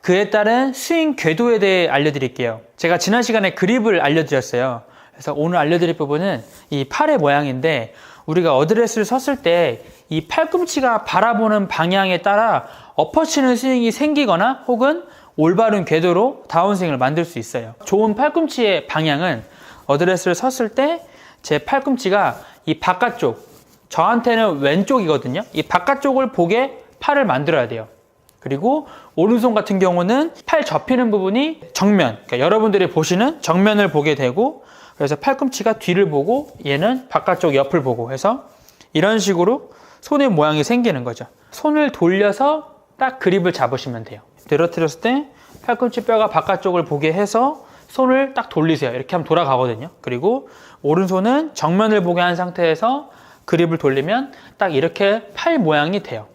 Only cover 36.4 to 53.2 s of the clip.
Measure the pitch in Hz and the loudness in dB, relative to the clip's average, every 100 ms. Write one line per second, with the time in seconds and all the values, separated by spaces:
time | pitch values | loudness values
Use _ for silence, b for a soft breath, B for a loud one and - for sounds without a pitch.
36.4 | 294 - 139 139 196 254 - - - 180 | -4 -12 -4 -2 0 -2 -4 -4 -2 0
37.4 | 170 135 135 175 131 120 117 135 196 262 | 2 2 2 0 0 -4 -6 -2 -2 -2
38.4 | - b b b b 156 190 220 190 175 | -8 b b b b 0 0 0 0 2
39.4 | 180 262 - B B B - 294 269 165 | 2 0 -6 B B B -4 0 2 2
40.4 | 151 151 143 240 240 143 123 110 123 _ | 2 0 0 0 0 -2 -6 -10 -14 _
41.4 | b - 302 302 285 - 170 190 208 202 | b -6 -2 0 0 0 0 4 2 2
42.4 | 277 311 - - _ - 254 262 190 190 | 0 0 -6 -20 _ -4 -4 0 0 2
43.4 | 175 - 123 127 - 120 110 107 _ _ | 0 0 -2 -2 -6 -10 -12 -18 _ _
44.4 | - 147 170 170 160 - 226 262 294 B | -2 0 0 0 -4 -2 -2 -2 -4 B
45.4 | B B - 233 247 - - 226 214 160 | B B -4 -2 -2 -2 0 2 2 0
46.4 | 156 185 196 175 156 147 156 170 202 226 | 0 -2 0 -2 -2 -2 0 0 0 2
47.4 | 262 311 B B B - 262 262 269 262 | 0 -2 B B B -2 2 2 0 -4
48.4 | 220 - 160 156 131 123 131 180 - 160 | -4 -2 0 0 -2 -6 -4 -6 0 0
49.4 | 151 127 127 110 156 _ - 123 170 262 | 2 0 0 -4 -10 _ -8 -2 -2 -2
50.4 | B B B B 143 165 190 185 208 277 | B B B B 0 0 2 0 2 0
51.4 | 311 - 151 185 220 214 175 175 175 175 | -2 -4 0 2 2 2 2 0 0 0
52.4 | 180 175 170 160 226 277 294 B | -4 0 0 2 0 -2 -6 B